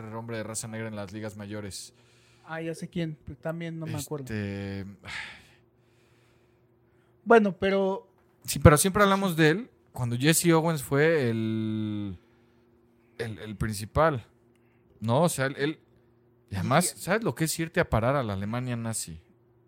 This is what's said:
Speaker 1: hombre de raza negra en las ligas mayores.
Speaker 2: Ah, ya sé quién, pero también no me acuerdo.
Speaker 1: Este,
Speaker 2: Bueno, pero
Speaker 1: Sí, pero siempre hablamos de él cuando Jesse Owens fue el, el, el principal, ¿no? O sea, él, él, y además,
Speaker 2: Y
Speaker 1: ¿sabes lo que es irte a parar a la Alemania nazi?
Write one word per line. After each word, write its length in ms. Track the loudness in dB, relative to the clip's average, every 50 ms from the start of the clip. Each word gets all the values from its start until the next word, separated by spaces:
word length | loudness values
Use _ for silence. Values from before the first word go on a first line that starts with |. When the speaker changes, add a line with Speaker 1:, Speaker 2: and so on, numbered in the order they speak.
| -10 -12 -12
Speaker 1:
hombre 220 | -12 -10 -8 -8
de 60 | -8 -8
raza 240 | -8 -8 -10 -10
negra 220 | -10 -10 -8 -8 -8
en 60 | -8
las 160 | -10 -10 -10 -10
ligas 240 | -10 -10 -10 -10
mayores. 560 | -12 -12 -10 -10 -10 -10 -10 -12 -12 -16 -16 _ _ _ _ _ _ _ _ _ _ -16
Speaker 2:
Ah, 140 | -12 -10 -8
ya 140 | -8 -8 -8
sé 140 | -8 -10 -8
quién, 280 | -6 -6 -6 -6 -6 -10 -14
pero 120 | -18 -16 -10
también 400 | -8 -8 -6 -6 -8 -8 -8 -8
no 60 | -8
me 120 | -8 -6
acuerdo. 280 | -8 -8 -8 -8 -10 -8
Speaker 1:
Este, 600 | -6 -6 -4 -4 -4 -6 -6 -6 -8 -8 -8 -10 -12 -14 -16 -16 -14 -12 -12 -12 -14 -16 -20 -20 _ _ _ _ _ _ _ _ _ _ _ _ _ _ _ _ _ _ _ _ _ _ _ _ _ _ _ _ _ _ _ _ _ _ _ 6
Speaker 2:
Bueno, 320 | 8 8 8 8 6 0
pero 520 | 0 0 2 2 4 2 2 0 -2 -8 _ _ _ _ _ _ _ -8
Speaker 1:
Sí, 140 | -6 0 6
pero 160 | 8 8 8
siempre 260 | 8 4 2 4 4 4
hablamos 340 | 6 4 2 0 0 4
de 120 | 4 6 6
él 180 | 6 2 -2 -10 _ _ _ _ -8
cuando 240 | -6 -4 -4 -2
Jesse 300 | 2 4 4 4 4 6 4
Owens 320 | 4 4 4 2 -2 -2 -2
fue 460 | 0 2 4 4 4 4 2 2 0
el, 880 | 0 0 0 -2 -2 -2 -2 -2 -2 -2 -2 -4 -4 -4 -6 -8 -8 -12 _ _ _ _ _ _ _ _ _ _ _ _ _ _ _ _ _ _ _
el, 220 | -10 -8 -8 -8 -12
el 160 | -12 -12 -8
principal, 720 | -6 -4 -4 -4 -6 -8 -4 0 2 2 2 2 0 -6 _ _ _ _ _ _ _ _ _ _ _ _ _ _ -8
¿no? 220 | -2 0 2 4
O 80 | 2 2
sea, 160 | 2 0 -2
él, 100 | -4 -2
él, 220 | -2 -2 -4 -4 -6 _ _ _ _ _ _ _ _ _ _ _ _ _ -10
y 60 | -6
además, 380 | -4 -2 2 2 2 2 0 -4
Speaker 2:
Y 20 | -6
Speaker 1:
¿sabes 240 | -4 -2 -2 0 0
lo 100 | -2 -2
que 100 | -2 -2
es 120 | -2 -2
irte 220 | -4 -6 -4 0 0
a 100 | 0 2
parar 280 | 2 0 2 2 0
a 40 | 0 -2
la 100 | -2 -4
Alemania 420 | -4 -4 -4 -4 -6 -4 -4 -6
nazi? 460 | -4 -4 -6 -6 -6 -8 -10 -12 -16 -16 _ _ _ _ _ _ _ _